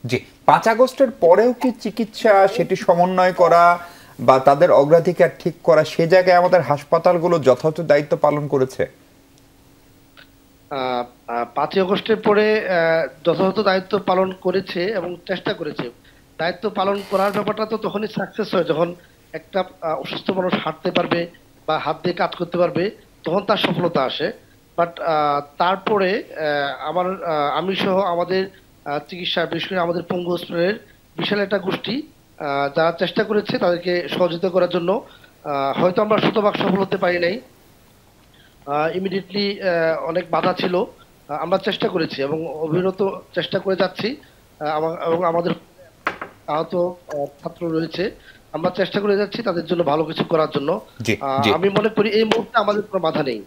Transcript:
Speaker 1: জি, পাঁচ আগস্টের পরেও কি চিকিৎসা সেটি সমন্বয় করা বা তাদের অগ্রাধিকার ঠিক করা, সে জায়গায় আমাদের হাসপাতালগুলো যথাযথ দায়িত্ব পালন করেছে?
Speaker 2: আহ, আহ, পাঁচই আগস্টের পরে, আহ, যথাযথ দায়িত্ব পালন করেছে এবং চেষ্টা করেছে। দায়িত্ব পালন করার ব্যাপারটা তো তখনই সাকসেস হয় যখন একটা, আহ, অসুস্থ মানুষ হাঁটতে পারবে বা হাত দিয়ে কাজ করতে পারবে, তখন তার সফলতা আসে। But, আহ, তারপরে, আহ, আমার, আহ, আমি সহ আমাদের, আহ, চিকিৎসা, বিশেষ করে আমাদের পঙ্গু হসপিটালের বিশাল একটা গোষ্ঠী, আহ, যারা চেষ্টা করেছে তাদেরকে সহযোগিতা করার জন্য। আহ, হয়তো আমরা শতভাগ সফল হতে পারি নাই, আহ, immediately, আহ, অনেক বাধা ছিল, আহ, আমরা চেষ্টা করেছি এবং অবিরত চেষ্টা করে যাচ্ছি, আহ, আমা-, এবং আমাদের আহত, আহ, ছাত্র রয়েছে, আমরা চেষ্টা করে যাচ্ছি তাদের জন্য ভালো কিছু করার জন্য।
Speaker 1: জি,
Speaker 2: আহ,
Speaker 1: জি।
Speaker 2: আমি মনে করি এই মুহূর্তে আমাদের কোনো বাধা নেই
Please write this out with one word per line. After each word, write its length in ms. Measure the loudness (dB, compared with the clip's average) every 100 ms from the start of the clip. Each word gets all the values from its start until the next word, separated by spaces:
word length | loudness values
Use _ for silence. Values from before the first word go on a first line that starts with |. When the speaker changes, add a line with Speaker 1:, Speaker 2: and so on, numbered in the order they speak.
| -4
Speaker 1:
জি, 120 | -4 -6 -2
পাঁচ 240 | 4 4 4
আগস্টের 420 | 4 2 4 0
পরেও 420 | 4 6 6 6
কি 200 | 2 -2
চিকিৎসা 760 | -2 -8 -4 -6 0 4 6 6
সেটি 280 | 2 -2 0
সমন্বয় 560 | 2 4 2 4 2
করা 460 | 4 6 8 6 4 -4 -20 -20 -2
বা 180 | 4 6
তাদের 340 | 6 6 6
অগ্রাধিকার 560 | 6 6 6 4 2 2 2
ঠিক 160 | -6 -2
করা, 220 | 2 4
সে 240 | 2 0 4
জায়গায় 300 | 6 6 4
আমাদের 220 | 6 4
হাসপাতালগুলো 800 | 2 -2 0 2 4 2 2 2
যথাযথ 420 | 4 4 2 -2
দায়িত্ব 360 | 2 2 2 2
পালন 320 | 2 0 0
করেছে? 380 | 0 0 -2 -6 -6 _ _ _ _ _ _ _ _ _ _ _ -20 -20 _ _ _ _
Speaker 2:
আহ, 600 | -6 -4 -4 -6 _ -8
আহ, 140 | -6 -4
পাঁচই 260 | -4 -2 0
আগস্টের 360 | 0 -2 0 0
পরে, 520 | 2 2 2 0 0
আহ, 400 | 0 2 2 -2 -2
যথাযথ 360 | -2 2 0 2
দায়িত্ব 380 | 0 0 0 -2
পালন 340 | 2 2 0
করেছে 520 | -2 -2 -2 -4 -4
এবং 320 | -4 -4 -6 -10 -8
চেষ্টা 260 | -6 -4
করেছে। 380 | -6 -6 -8 -10 -12 -20 _ _ -6
দায়িত্ব 320 | -6 -4 -6
পালন 320 | -2 -2 -2 -2
করার 220 | 0 0
ব্যাপারটা 340 | 0 -2 -4 -4
তো 100 | -4
তখনই 320 | -4 -4 -6
সাকসেস 460 | -6 -6 -6 -2
হয় 100 | 0
যখন 300 | 0 0 -2 -4 -20 _ _
একটা, 280 | -16 -6 -6
আহ, 400 | -6 -8 -6 -6
অসুস্থ 300 | -6 -6 -4
মানুষ 240 | -2 -2
হাঁটতে 360 | -2 -4 -6 -2
পারবে 400 | -2 0 -2 -4 -10 _ _ -4
বা 120 | -2
হাত 200 | -2 -4
দিয়ে 120 | -4
কাজ 220 | -2 -4 -4
করতে 220 | -6 0
পারবে, 320 | 0 0 -4 -6 -20 _
তখন 200 | -2 -2
তার 120 | 0 0
সফলতা 460 | 0 0 0 0
আসে। 300 | -2 -2 -6 -8 -20 _ _ -2
But, 260 | -2 -2
আহ, 380 | -2 0 0 -2 -6 -2
তারপরে, 640 | 0 0 0 0 2 -2 -6
আহ, 580 | -6 -2 -2 -2 -4 -4
আমার, 360 | -4 -4 -4
আহ, 320 | -4 -2 -2 -2
আমি 200 | -4 -2
সহ 240 | 0 0
আমাদের, 460 | 0 -2 -2 -2 -4 -10 _ _
আহ, 140 | -8 -8 -8
চিকিৎসা, 380 | -10 -6 -4 -4
বিশেষ 220 | -4 -4
করে 100 | -4
আমাদের 240 | -2 -4
পঙ্গু 300 | -4 -4 -4
হসপিটালের 420 | -6 -4 -2 -2 -2 -12 -20 _ -8
বিশাল 240 | -4 -2
একটা 180 | -2 -2
গোষ্ঠী, 440 | -4 -6 -6 -8 -8 _ _ -10
আহ, 380 | -6 -2 -2 2
যারা 160 | 0
চেষ্টা 320 | 0 -2 -2
করেছে 340 | 0 -2 -2 -2
তাদেরকে 500 | 0 0 -2 -4 -4
সহযোগিতা 400 | -2 -2 0 0
করার 200 | 0 0
জন্য। 340 | 0 0 -2 -6 -20 -20 _
আহ, 360 | -8 -4 -2 0
হয়তো 220 | 0 2
আমরা 160 | 2 2
শতভাগ 380 | 2 2 0 0
সফল 240 | 0 0
হতে 160 | 0 0
পারি 220 | 0 0
নাই, 220 | -2 -2 -10 _ _ _ _ _ _ _ _ _ _ _ -6
আহ, 300 | -2 -2 -2
immediately, 580 | -4 -6 -4 -4 -4 -2
আহ, 420 | -2 0 0 -2
অনেক 260 | -2 -4 -2
বাধা 220 | 0 0
ছিল, 240 | -2 -2 -2
আহ, 560 | -2 -8 -20 _ -12
আমরা 260 | -8 -2 -2
চেষ্টা 300 | -2 -2 -2
করেছি 340 | -2 -4 -4
এবং 260 | -4 -4 -6
অবিরত 540 | -6 -2 0 0 -2 -4 -4 -8
চেষ্টা 240 | -6 -4 -4
করে 180 | -2 0
যাচ্ছি, 400 | -2 -2 -6 -6 -16 _ _ _
আহ, 80 | -4
আমা-, 320 | -2 -2 -4
এবং 240 | -2 0
আমাদের 260 | 0 0 -2 -6 -10 _ -20 _ -10 -10 -16 -16 -6
আহত, 280 | -4 -2
আহ, 520 | -2 -2 -4 -10 -6 -6 -8
ছাত্র 260 | -14 -8 -4
রয়েছে, 420 | -2 -4 -4 -6 -8 -20 -20 _
আমরা 180 | -4 -4
চেষ্টা 300 | -2 -2 -2
করে 160 | 0 0
যাচ্ছি 260 | 0 -4
তাদের 240 | -4 -4 -2
জন্য 180 | 0
ভালো 200 | 2 2
কিছু 200 | 0 -4
করার 240 | 0 0 0
জন্য। 300 | -2 -2 -4 -8 -6
Speaker 1:
জি, 160 | -2 -2
Speaker 2:
আহ, 220 | 0 0
Speaker 1:
জি। 120 | 2
Speaker 2:
আমি 140 | 2 2
মনে 200 | 2 0
করি 220 | 0 0
এই 140 | 2
মুহূর্তে 340 | 2 0 0 0
আমাদের 240 | 2 -2
কোনো 200 | -2 -2
বাধা 200 | -2 -2
নেই 200 | -4 -6